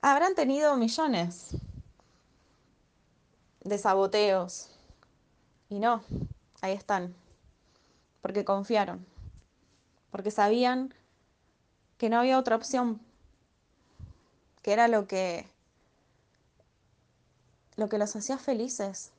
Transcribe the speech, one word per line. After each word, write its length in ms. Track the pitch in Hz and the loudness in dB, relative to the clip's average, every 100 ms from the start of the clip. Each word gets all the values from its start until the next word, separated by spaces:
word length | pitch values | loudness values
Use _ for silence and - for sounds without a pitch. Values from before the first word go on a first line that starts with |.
Habrán 300 | 285 277 349 | 4 4 4
tenido 420 | 370 269 269 302 269 | 2 2 4 2 4
millones 760 | 226 226 311 208 175 175 - - - - - _ _ _ _ _ _ _ _ _ _ _ _ _ _ _ _ _ | 0 0 0 0 -2 -6 -10 -10 -10 -16 -18 _ _ _ _ _ _ _ _ _ _ _ _ _ _ _ _ _
de 140 | 196 202 | -6 -2
saboteos. 920 | 208 190 196 208 208 190 180 - - - _ - _ _ _ _ _ _ _ | 2 2 4 4 4 2 0 -10 -18 -20 _ -20 _ _ _ _ _ _ _
Y 100 | 202 | -2
no, 240 | 226 226 - - - - _ _ | 0 0 -4 -8 -8 -12 _ _
ahí 120 | 190 | -6
están. 420 | 196 - 196 180 180 _ _ _ _ _ _ _ _ _ _ | -6 -2 -2 -2 -12 _ _ _ _ _ _ _ _ _ _
Porque 220 | 190 196 | -6 -4
confiaron. 600 | 202 196 196 220 190 180 185 - - - _ _ _ _ _ _ _ | -2 -2 0 0 0 -6 -14 -18 -20 -20 _ _ _ _ _ _ _
Porque 220 | 196 196 | -8 -4
sabían 600 | 214 208 233 247 254 262 - _ _ _ _ _ _ _ _ _ _ | 2 4 4 2 0 -4 -10 _ _ _ _ _ _ _ _ _ _
que 100 | 226 | 0
no 80 | 233 | 2
había 220 | 247 262 | 4 4
otra 160 | 254 226 | 2 -2
opción. 440 | 233 262 247 220 - _ _ _ _ _ _ _ _ _ - - _ _ _ _ | 0 -2 0 -4 -10 _ _ _ _ _ _ _ _ _ -20 -20 _ _ _ _
Que 100 | - | 0
era 140 | 208 233 | 4 4
lo 200 | 220 196 | 4 0
que, 400 | 190 185 170 - _ _ _ _ _ _ _ _ _ _ _ _ _ _ _ _ _ _ _ _ _ _ - | -4 -4 -6 -12 _ _ _ _ _ _ _ _ _ _ _ _ _ _ _ _ _ _ _ _ _ _ -6
lo 140 | 214 | -4
que 100 | 220 | -2
los 160 | 208 214 | -2 -4
hacía 240 | 208 269 | -8 -6
felices. 720 | - 233 247 - 196 190 - | -4 -4 -4 -6 -8 -8 -18